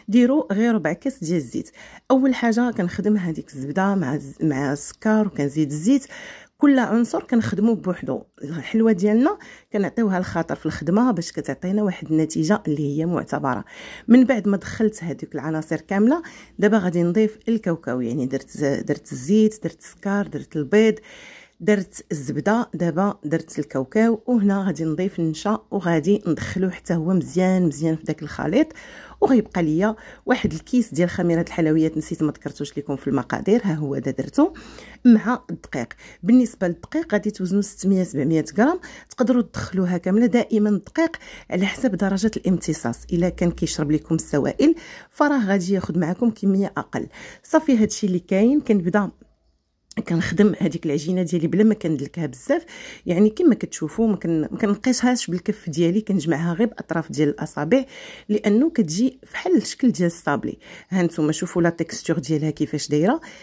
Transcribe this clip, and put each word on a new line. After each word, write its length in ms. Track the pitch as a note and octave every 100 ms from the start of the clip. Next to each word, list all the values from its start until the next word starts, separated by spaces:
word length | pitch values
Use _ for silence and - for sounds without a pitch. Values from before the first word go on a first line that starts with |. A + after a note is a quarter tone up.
| -
ديروا 460 | A3+ A#3+ D4 -
غير 220 | G3+ A#3 A3
ربع 180 | D3+
كاس 300 | F#3 C#4 C4
ديال 140 | D#3+ E3+
الزيت. 320 | B2 - - - - - _
اول 240 | C4 C4+ B3
حاجه 360 | A#3 A3 B3
كنخدم 460 | A3+ F3 - G3 G#3+
هذيك 360 | F3 D#3 -
الزبده 420 | C#3 C3+ D#3+ F#3+ G3
مع 220 | C#3+ C#3+
الز-، 260 | C#3 -
مع 300 | D#3+ C3+ C#3+
السكر 540 | D3 - - A3 G#3+ G#3
وكنزيد 440 | - C#3+ D3+ D3
الزيت، 340 | D3+ F3+ C4+ - - - - - _
كل 220 | D4 C4+
عنصر 440 | A3+ A3 A#3 E4+
كنخدموه 520 | - A#3+ D#3 F#3 A3 G#3+
بوحدو. 460 | F3+ F3+ B2+ C3 - _
الحلوه 480 | C#3+ D#3+ - A3 A3+
ديالنا 460 | G3 G#3 A3 D4 G4+ - - _
كنعطيوها 440 | G#3+ F#3+ - A3 F#3
الخاطر 380 | F#3 E3+ E3 D3
في 100 | D#3
الخدمه 460 | - D3+ G3 B3+
باش 200 | F3+ E3+
كتعطينا 520 | - C#3+ C3+ F#3 G#3
واحد 280 | G#3 F3+ D#3
النتيجه 520 | D#3 D#3+ D#3+ D#3 D#3 -
اللي 300 | D3 C#3+ C#3+
هي 80 | E3
معتبره. 600 | E3 - C#3 C#3 B2 - - - - -
من 180 | A#3+ B3+
بعد 220 | B3 G3+
ما 100 | G3
دخلت 460 | - - A3 G#3+
هذيك 320 | E3+ C#3 - D3
العناصر 400 | C#3+ D#3+ D#3 D#3
كامله، 480 | - G3 A3 E4 E4 - - -
دابا 180 | G3+ G#3+
غادي 260 | F3+ F3
نضيف 340 | E3+ F3 G#3+ G#3+ -
الكاوكاو، 540 | A3+ F#3+ E3 - B2+
يعني 240 | A#2 C#3 C3
درت، 320 | C3+ - -
درت 480 | C#3+ C#3 - D3 -
الزيت، 520 | C3+ C3 G#3+ G#3+ G#3+
درت 160 | E3+ -
السكر، 480 | - - G3+ G3+ G3+
درت 280 | C#3+ C3+ D#3
البيض، 400 | C3+ G#3 A3 G#3+ - - - - - _
درت 460 | E3 G#3 F3+ - -
الزبده، 580 | D#3 C3+ C#3 G3 A3+ -
دابا 460 | D#3+ E3+ D#3 G3+ - D3+
درت 340 | D#3+ - -
الكاوكاو، 640 | D3 C3+ C3 G#3+ A3+ A3 -
وهنا 400 | B3 G3+ G3 G3
غادي 180 | D3+
نضيف 360 | D#3+ D3+ F#3+ -
النشا 400 | E3 D#3 G3+ G#3+ -
وغادي 500 | G3+ F3+ E3 D3+ G#3 F3
ندخلوه 420 | D3 - F3+ F#3
حتى 240 | - -
هو 200 | E3+ D#3+
مزيان 520 | F#3 B2+ D#3 F#3 F#3 F3
مزيان 300 | C#3 D#3+ D#3+
في 80 |
داك 180 | - D#3
الخليط. 440 | D3+ - C#3+ G#3 D#4 - - - - -
وغيبقى 420 | G4+ B3+ G#3 F#3+
ليا 320 | E3 D#3+ G#3 A3 - - -
واحد 280 | B3+ -
الكيس 400 | D#3 - B3 A3
ديال 160 | D3 F3
خميره 320 | - E3+ E3+
الحلويات 560 | E3 - D#3+ D#3+ D#3+ D#3
نسيت 260 | - E3
ما 80 | D3+
ذكرتوش 460 | D3 D3 - C#3+ -
لكم 180 | - C3+
في 120 | -
المقادير، 540 | C3+ A#2+ B2 C#3 A#3
ها 100 | G#3
هو 240 | D#3 D3 C#3
دا 140 | C3+
درتو 420 | - C3+ - E4 - - - - - B3
مع 380 | A3 G#3+ B3 -
الدقيق. 380 | D#3+ - C#3+ A2+ - - -
بالنسبه 440 | E3+ B3+ A3+ - F3+
للدقيق 460 | E3+ - D#4 E4
غادي 180 | G#3 G#3
توزنوا 300 | G#3 F#3 G3
ستمية 420 | G3+ - F#3 F#3+
سبعمية 420 | F3+ C#3 D#3+ D#3+ D3+ -
غرام، 220 | C4 F4+ - - -
تقدروا 320 | - A#3 B3
تدخلوها 560 | - - - F#3 F3+ F3+
كامله. 280 | F#3 G3+ A#3+
دائما 440 | A#3+ - A3 G#3
الدقيق 480 | G3+ - - E4 - - - -
على 160 | F3+ G3
حسب 300 | - B3+ F#3
درجه 360 | G3 F#3+ A3 -
الامتصاص، 680 | - F3 - D#3 A#2+ A#2+ -
الا 160 | F3 F3
كان 220 | E3+ F3
كيشرب 400 | E3+ E3 - D3
لكم 240 | D3+ - D#3+
السوائل 600 | - D3 C3+ - D4 D#4+ - - -
فراه 360 | - D4 C#4+ G3
غادي 280 | G3+ F3
ياخذ 260 | G3 - E3+
معكم 300 | D#3+ F#3 A#3+
كميه 440 | A3 G3 F#3+ G3 -
اقل. 300 | - - - - - -
صافي 340 | - D#4+ D#4 A#3+
هادشي 300 | G#3+ - G3+
اللي 120 | F3+
كاين. 420 | - F#3+ A3+ D4
كنبدا 500 | - G#3 F3 G#3 G3 - - _ _ _ _ _ _ - -
كنخدم 460 | E3+ - E3 G#3 -
هذيك 260 | D#3+ D#3+ D#3+
العجينه 380 | C#3+ D3 F#3
ديالي 240 | F3 E3+ D#3
بلا 160 | F3+
ما 100 | A3
كندلكها 520 | G#3 F3 D3+ C#3 - D3+
بزاف، 400 | A#2+ - D#4+ - - - - -
يعني 240 | F3 G#3+
كما 260 | G#3+ F4+ G#3
كتشوفوا 520 | - - D#3 - A3+
ما 80 | F#3+
كن-، 260 | - D#3+
ما 160 | D3+ -
كنقيسهاش 720 | G#3 G#3 - B3 B3 B3 -
بالكف 420 | F3+ - G#3 -
ديالي، 320 | D3 E3+ G3
كنجمعها 520 | G#3 F#3+ D3+ D3 E3+
غير 140 | E3+ A#3
باطراف 440 | - - E3 D#3
ديال 180 | - D3
الاصابع 560 | - D#3 - D3 C4 C4 - - - -
لانه 400 | G#3 G#3+ G#3 D#4+
كتجي 500 | E4 E3 E3 B3+ - -
فحال 300 | - - E4
الشكل 340 | - - B3+
ديال 160 | D3+ F3
الصابلي. 500 | E3+ - C#3 - - - - -
ها 140 | F#3+
نتوما 280 | E3+ - D3+
شوفوا 300 | D#3 D3+ F3
لا 80 | E3+
تيكستور 500 | E3+ D#3+ - - E3
ديالها 300 | C3+ D#3 D#3
كيفاش 400 | D3 D3+ D3+ -
دايره، 320 | D3 F3+ D#4+ - -